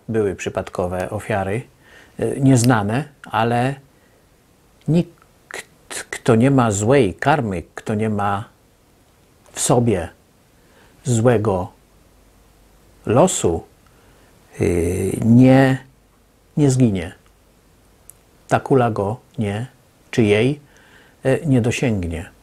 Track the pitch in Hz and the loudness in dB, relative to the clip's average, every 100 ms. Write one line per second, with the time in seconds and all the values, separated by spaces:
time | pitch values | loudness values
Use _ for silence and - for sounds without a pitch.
0 | - 110 101 87 - 98 92 - 90 92 | -6 -2 -2 -4 -8 -8 -6 -6 -4 -4
1 | 92 104 - 104 95 113 - _ _ - | -6 -8 -6 -4 -4 -6 -8 _ _ -20
2 | - - 113 - 135 127 123 113 101 123 | -18 -8 -6 0 2 4 4 0 0 -4
3 | 151 _ - 110 117 120 127 143 _ _ | -8 _ -8 -4 -2 -2 -2 -6 _ _
4 | _ _ _ _ _ _ _ _ - 170 | _ _ _ _ _ _ _ _ -2 0
5 | 165 - _ _ - - - _ - - | 0 -8 _ _ -18 -18 -18 _ -16 -14
6 | - - - 113 135 135 117 101 104 143 | -12 -6 2 4 4 4 2 0 2 2
7 | 98 - 139 151 113 90 - - - 107 | 2 -2 -2 0 -2 -6 -10 -12 -6 -4
8 | 110 104 101 98 101 _ _ _ _ _ | -2 -2 -2 -4 -8 _ _ _ _ _
9 | _ _ _ _ _ - - 139 117 92 | _ _ _ _ _ -6 0 0 2 -2
10 | 82 - _ _ _ _ _ _ _ _ | -4 -14 _ _ _ _ _ _ _ _
11 | - 113 123 113 107 92 90 _ _ _ | -4 0 2 2 0 -2 -4 _ _ _
12 | _ _ _ _ _ _ _ _ _ _ | _ _ _ _ _ _ _ _ _ _
13 | - 117 185 - 98 82 - _ _ _ | 0 2 2 2 -2 -2 -8 _ _ _
14 | _ _ _ _ _ - 90 87 85 92 | _ _ _ _ _ -4 -2 0 -2 -2
15 | 95 - 113 117 131 131 135 131 - _ | -4 -2 4 6 8 6 4 0 -6 _
16 | _ _ _ _ _ - 143 127 120 95 | _ _ _ _ _ 0 0 2 2 0
17 | 80 - _ _ _ _ _ _ _ _ | -8 -14 _ _ _ _ _ _ _ _
18 | _ _ _ _ - 123 - 135 117 104 | _ _ _ _ -4 -4 0 0 0 -2
19 | 101 131 _ - 104 104 131 _ _ _ | -4 -6 _ -8 -6 -6 -8 _ _ _
20 | _ - 104 104 127 147 - _ _ - | _ 0 2 2 2 -2 -10 _ _ -20
21 | _ _ 131 131 160 131 117 - 131 104 | _ _ -2 -2 2 2 0 -2 -2 -2
22 | 85 80 - - | -4 -8 -10 -18